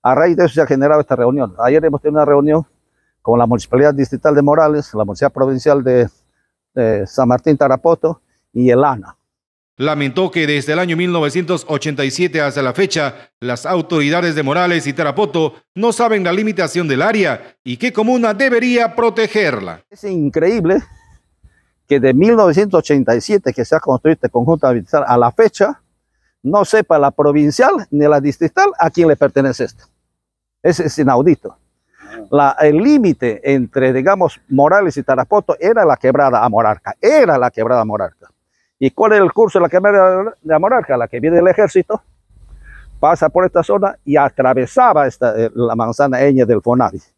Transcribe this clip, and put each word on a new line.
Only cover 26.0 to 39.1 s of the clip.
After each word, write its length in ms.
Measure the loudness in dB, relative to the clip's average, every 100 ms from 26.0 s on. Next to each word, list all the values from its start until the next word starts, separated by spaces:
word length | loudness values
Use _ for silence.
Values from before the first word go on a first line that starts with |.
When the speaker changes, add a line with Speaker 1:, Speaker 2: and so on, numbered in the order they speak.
| _ _ _ _
Speaker 1:
no 200 | -2 0
sepa 360 | 2 0 2 2
la 100 | 2
provincial 800 | 0 0 2 0 2 2 0 -4
ni 160 | 0 2
la 120 | 2
distrital 500 | 0 -2 -4 0 0 0
a 140 | -2
quién 160 | 2 2
le 80 | 2
pertenece 480 | 0 0 -2 -2
esto. 220 | -8 -10 _ _ _ _ _ _ _ _
Es, 180 | -2 0
es 200 | -4 0
inaudito. 580 | 2 2 2 0 -4 -18 _ _ _ _ -20 -20 -4
La, 260 | 0 2 2
el 180 | 2 4
límite 640 | 4 4 2 0 -2 -4 -2
entre, 420 | -2 -2 -2 0
digamos, 460 | 0 0 0 0 -4 _
Morales 460 | 2 4 4 0 -4
y 40 |
Tarapoto 540 | -2 -2 0 0 0 -2
era 260 | 0 2 2
la 120 | 2
quebrada 460 | 0 2 2 2
Amorarca, 520 | 2 2 0 -2 -8 -2
era 380 | 2 4 4 2
la 100 | 0
quebrada 320 | -2 -2 0
Amorarca. 460 | 0 -4 -6 _ -20 _ _ _ _ _
¿Y 60 | -4
cuál 240 | 0 2